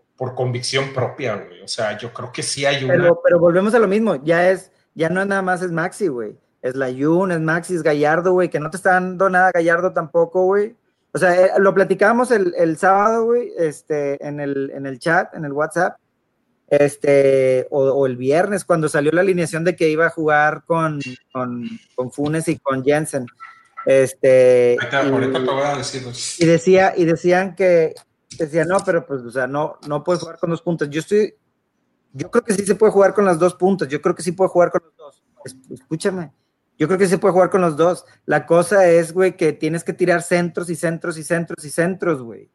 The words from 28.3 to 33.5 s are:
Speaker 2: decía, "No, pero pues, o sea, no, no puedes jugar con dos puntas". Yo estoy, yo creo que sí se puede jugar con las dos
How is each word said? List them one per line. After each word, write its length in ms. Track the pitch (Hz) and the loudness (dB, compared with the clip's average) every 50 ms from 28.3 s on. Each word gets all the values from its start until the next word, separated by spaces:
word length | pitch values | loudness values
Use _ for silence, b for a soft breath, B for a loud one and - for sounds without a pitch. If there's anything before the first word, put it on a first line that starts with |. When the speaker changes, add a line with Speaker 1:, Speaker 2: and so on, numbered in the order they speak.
| - - | -8 -8
Speaker 2:
decía, 260 | 165 151 143 170 156 | -6 -4 -2 -2 -2
"No, 120 | 165 185 196 196 | 0 0 -2 0
pero 200 | - 175 170 - | 0 -2 -2 -2
pues, 160 | - 139 131 | -4 -10 -10
o 100 | 120 120 | -8 -8
sea, 160 | 113 131 127 123 | -6 -4 -4 -4
no, 300 | 139 147 151 156 - - - 147 | -4 -4 -6 -6 -8 -12 -10 -8
no 160 | 147 147 147 | -8 -6 -2
puedes 180 | 175 180 165 | -2 -2 -2
jugar 160 | 165 165 165 - | -4 -8 -12 -8
con 100 | - 170 | -6 -6
dos 100 | 165 156 | -6 -4
puntas". 280 | - 175 170 151 156 143 | -4 -6 -4 -4 -4 -6
Yo 100 | 143 160 | -6 -8
estoy, 340 | 156 - 202 208 214 196 - _ _ _ _ _ _ _ _ _ _ _ _ _ _ _ - | -6 -2 0 0 0 0 -4 _ _ _ _ _ _ _ _ _ _ _ _ _ _ _ -14
yo 160 | 135 165 - | -14 -10 -4
creo 120 | - 233 - | -2 -2 -2
que 100 | - 208 | -2 -2
sí 120 | 185 202 | -2 0
se 100 | 190 208 | -2 0
puede 160 | 185 220 214 | 2 2 2
jugar 220 | 175 196 196 190 190 | 4 4 4 4 4
con 120 | - 202 | 2 2
las 140 | 190 175 160 | 2 2 2
dos 160 | 170 185 | 2 0